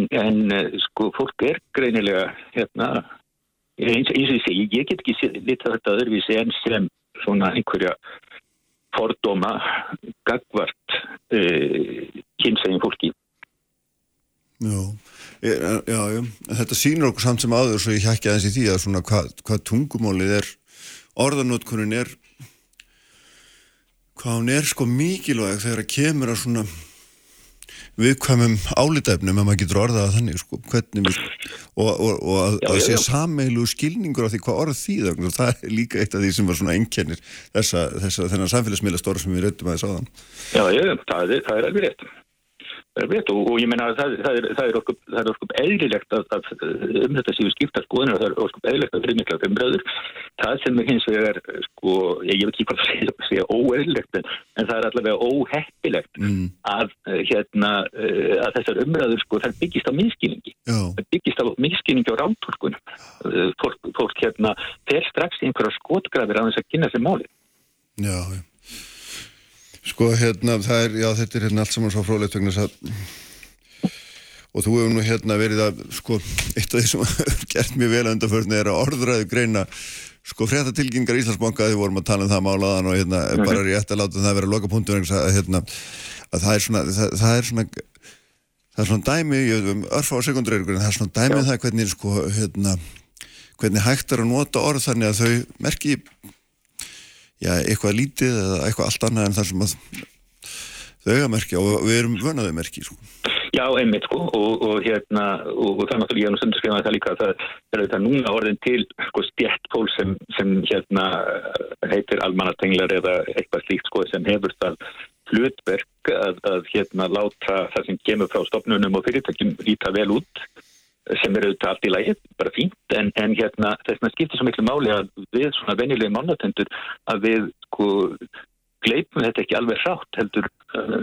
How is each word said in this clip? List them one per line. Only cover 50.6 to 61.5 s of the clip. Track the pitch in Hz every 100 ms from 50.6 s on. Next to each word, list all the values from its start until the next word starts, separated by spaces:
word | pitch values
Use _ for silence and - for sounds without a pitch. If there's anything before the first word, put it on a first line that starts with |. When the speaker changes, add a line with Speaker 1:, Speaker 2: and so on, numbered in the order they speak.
| 135 123
Speaker 1:
er | 120
hins | 120 113
vegar, | 107 110 101 - 78
sko, | - - 92 92 90 90
ég, | 90
ég | 98 101
veit |
ekki | - -
hvað | 92
það | -
segja, | - - -
segja | - 98 -
óeðlilegt, | 113 131 123 151 139 - 95
en, | - - -
en | - 110
það | 113
er | 113
allavega | 120 110 104 120
óheppilegt | 139 123 147 156 - - 85 -
Speaker 2:
Mm. | - 101 98 90 -
Speaker 1:
að, | - 104 110 -
eh, | - 95
hérna, | - 110 104 107 104 101 -
eh, | - 107 - 107
að | 101 - 123
þessar | 113 101
umræður, | 143 160 127 113
sko, | - 107
þær | 123
byggist | 110 175 - -
á |
misskilningi. | 139 226 - 117 - - -
Speaker 2:
Já. | - 113 92
Speaker 1:
Þær | 92 -
byggist | 180 - -
á | 120